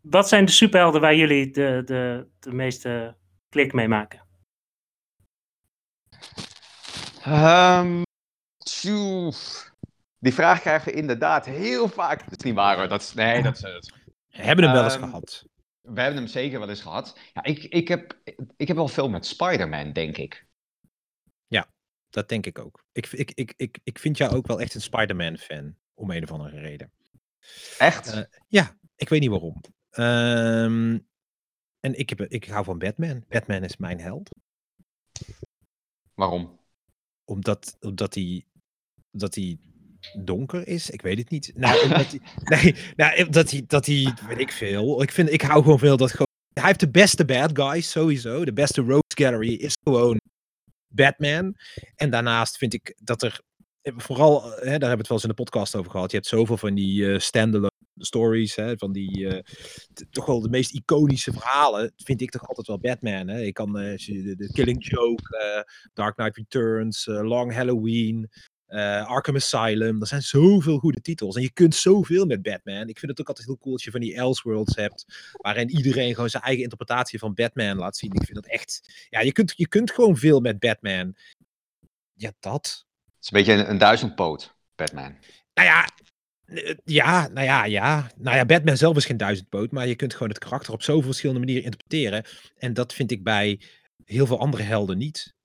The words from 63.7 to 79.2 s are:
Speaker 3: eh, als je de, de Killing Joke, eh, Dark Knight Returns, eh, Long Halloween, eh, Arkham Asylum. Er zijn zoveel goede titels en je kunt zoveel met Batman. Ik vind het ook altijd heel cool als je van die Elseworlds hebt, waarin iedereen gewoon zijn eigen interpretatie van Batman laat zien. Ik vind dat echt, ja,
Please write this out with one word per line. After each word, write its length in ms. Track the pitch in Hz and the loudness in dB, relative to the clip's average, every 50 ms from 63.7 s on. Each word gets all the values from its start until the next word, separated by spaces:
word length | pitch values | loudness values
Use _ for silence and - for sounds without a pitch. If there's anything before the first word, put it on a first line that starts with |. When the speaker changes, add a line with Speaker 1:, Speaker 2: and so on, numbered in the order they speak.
| 101 101 | -6 -6
Speaker 3:
eh, 140 | 101 101 101 | -6 -8 -10
als 140 | 95 - | -10 -10
je 160 | - 104 98 95 | -10 -10 -8 -8
de, 140 | 101 95 | -8 -8
de 160 | 92 101 101 - | -10 -10 -8 -2
Killing 340 | - 135 117 123 123 110 - | 0 0 0 0 -4 -4 -6
Joke, 500 | 120 120 120 117 120 113 - - 113 110 | -2 0 0 0 0 -2 -6 -12 -8 -6
eh, 240 | 107 104 104 104 107 _ - - _ _ _ | -6 -4 -4 -6 -8 _ -18 -20 _ _ _
Dark 220 | - 104 107 107 | -2 -2 -2 -2
Knight 200 | - 113 110 107 | -2 -4 -6 -4
Returns, 720 | - 110 _ - 131 117 113 110 110 110 113 104 - - | -8 -16 _ -4 -2 0 0 0 0 -2 -4 -4 -6 -8
eh, 140 | - 107 104 107 | -6 -6 -4 -2
Long 320 | 110 120 123 123 120 117 | -2 -2 -2 -2 -2 -4
Halloween, 760 | 123 127 123 127 113 107 113 117 117 113 110 113 113 110 107 _ - - _ _ _ _ | -2 -2 0 0 0 0 0 0 0 0 0 -2 -4 -8 -10 _ -20 -20 _ _ _ _
eh, 400 | _ - 107 104 101 104 104 107 | _ -8 -6 -4 -2 -2 -4 -4
Arkham 300 | 120 123 135 135 - 135 | -2 -2 -2 -2 0 -2
Asylum. 640 | 139 131 - - 120 110 113 107 110 110 113 113 110 | -2 -2 -2 -2 0 0 0 0 0 0 0 -2 -2
Er 60 | 107 | -4
zijn 160 | - - 139 131 | -4 -6 -6 -6
zoveel 560 | - - 139 151 185 208 196 147 160 156 135 | 0 4 8 8 8 8 8 4 2 0 2
goede 220 | - 165 131 123 | 2 0 0 0
titels 360 | - - 165 - 110 95 95 | -4 -8 -8 -6 -6 -6 -4
en 60 | 120 127 | -4 -4
je 100 | 131 _ | -4 _
kunt 220 | - 180 165 156 | 6 6 6 6
zoveel 520 | - - 185 190 208 170 - 165 185 196 | 4 4 4 4 4 4 2 2 0 2
met 160 | 170 123 98 92 | 2 0 -2 -4
Batman. 460 | 107 98 92 _ 101 98 101 110 113 | -6 -8 -8 _ -10 -10 -10 -10 -12
Ik 100 | 110 - | -12 -12
vind 120 | - 123 | -10 -10
het 100 | 131 - | -10 -10
ook 80 | 131 - | -8 -10
altijd 180 | 135 - 117 | -10 -12 -10
heel 120 | 117 135 120 | -12 -12 -10
cool 160 | _ 135 131 | _ -8 -8
als 100 | 120 - | -8 -8
je 60 | - | -8
van 100 | 107 123 | -8 -6
die 140 | 117 110 85 | -6 -6 -4
Elseworlds 640 | 117 127 131 131 - - 120 110 107 107 104 - | -2 0 0 0 0 -2 -4 -2 -2 0 -2 -2
hebt, 560 | - 104 104 - - - _ - - - - - | -2 -2 -6 -6 -10 -20 _ -20 -20 -20 -20 -20
waarin 380 | - - 104 104 113 120 120 | -6 -4 -2 -2 0 -2 0
iedereen 440 | 143 156 127 139 127 131 127 123 120 | 0 2 2 2 2 2 0 -2 -2
gewoon 160 | 113 120 117 | -2 -4 -4
zijn 120 | - 131 - | -4 -4 -2
eigen 200 | 127 135 123 123 | -2 -2 -2 -2
interpretatie 560 | 120 110 - - _ 123 123 123 - - 110 | -6 -8 -12 -6 _ -2 -2 -2 -2 -6 -8
van 160 | 113 110 98 | -6 -6 -2
Batman 420 | 92 117 117 _ 127 113 101 98 | -2 -2 -2 _ -2 -4 -2 -2
laat 200 | 95 87 95 - | -4 -6 -8 -8
zien. 160 | - - 110 95 | -8 -10 -4 -2
Ik 100 | 101 101 | -2 -2
vind 100 | - - | -2 -8
dat 120 | 104 101 | -14 -10
echt, 600 | - - 110 - - - - _ _ _ - - _ | -8 -8 -8 -8 -8 -12 -14 _ _ _ -20 -20 _
ja, 120 | - 110 | -2 0